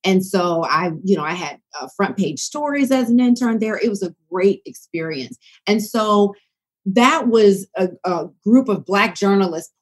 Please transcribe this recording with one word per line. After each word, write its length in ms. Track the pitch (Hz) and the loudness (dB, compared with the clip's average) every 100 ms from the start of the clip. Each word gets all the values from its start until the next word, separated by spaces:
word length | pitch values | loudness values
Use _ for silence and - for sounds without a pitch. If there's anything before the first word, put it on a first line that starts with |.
And 220 | 185 185 185 | 2 0 2
so 380 | 190 175 165 | -2 0 -2
I, 260 | 156 151 175 156 | 0 0 -2 -6
you 120 | 185 185 | 0 0
know, 60 | |
I 100 | 151 | 0
had, 260 | 175 151 - _ - | -4 -8 -12 _ -16
uh, 60 | - - | -16 -4
front 200 | 202 233 | -4 -2
page 240 | 165 156 | -4 -4
stories 500 | - 302 294 285 262 | -8 -6 -4 -2 0
as 180 | 262 233 | 0 2
an 120 | 240 | 2
intern 400 | 247 247 247 220 | 4 2 0 -2
there. 180 | 220 214 | -2 -2
It 100 | 226 | -2
was 140 | 196 | -2
a 120 | 185 - _ | -8 -10 _
great 320 | 185 190 - - | 0 0 0 -8
experience. 720 | 131 _ 170 160 151 120 - _ _ - | -20 _ -8 -6 -8 -10 -16 _ _ -2
And 140 | 220 | -2
so 520 | 208 233 214 208 202 202 _ _ _ _ 202 | 0 -4 0 2 2 -2 _ _ _ _ -2
that 420 | 190 254 320 247 | 2 4 2 2
was 380 | 226 208 190 - - | 4 4 4 -4 -4
a, 140 | 180 170 | -4 -4
a 220 | 185 175 165 _ | -6 -4 -6 _
group 260 | 208 247 262 | 2 4 4
of 160 | 185 | -4
Black 300 | 139 196 220 | -2 0 0
journalists 580 | 170 196 196 190 160 - _ | 0 2 2 2 -4 -10 _